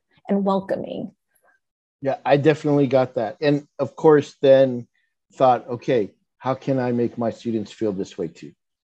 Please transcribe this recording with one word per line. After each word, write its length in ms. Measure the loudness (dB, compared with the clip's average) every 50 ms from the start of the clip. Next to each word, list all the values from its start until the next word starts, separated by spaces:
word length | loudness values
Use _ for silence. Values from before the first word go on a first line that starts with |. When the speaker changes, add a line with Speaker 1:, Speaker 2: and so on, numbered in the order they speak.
| _ _ _ _ _
Speaker 1:
and 160 | -4 -4 -2 -2
welcoming. 680 | -2 -2 -4 -4 -6 -8 -8 -8 -10 -12 -12 -14 -14 -16 _ _ _ _ _ _ _ _ _ _ _ _ _ _ _ _ _
Speaker 2:
Yeah, 160 | -6 -6 -6 -4 -2
I 120 | 0 2
definitely 500 | 2 4 2 0 0 0 0 0 2 2
got 260 | 2 2 2 0 0 -2
that. 240 | -6 -6 -6 -6 -4
And 260 | -2 0 0 -2 -2 _ _
of 180 | -8 -8 -8 -4
course, 400 | 0 4 4 4 4 4 0 -4 _
then 460 | 4 6 6 6 4 2 0 -4 -10 _ _ _ _ _ _ _ _ _ _
thought, 320 | 0 2 2 2 2 -2 -8
"Okay, 460 | -12 -8 -4 -2 0 0 -2 -4 -8 _ _ _ _ _
how 160 | -6 -6 -6
can 240 | -4 -4 -4 -2 -2
I 120 | -2 -2
make 260 | -2 -2 -2 -2 -4
my 120 | -4 -6 -6
students 420 | -6 -6 -6 -6 -6 -6 -6 -8
feel 200 | -10 -6 -6 -4
this 260 | -4 -4 -8 -8 -8
way 100 | -10 -10
too?" 260 | -10 -10 -14 -20 -20 -20 _ _ _ _ _ _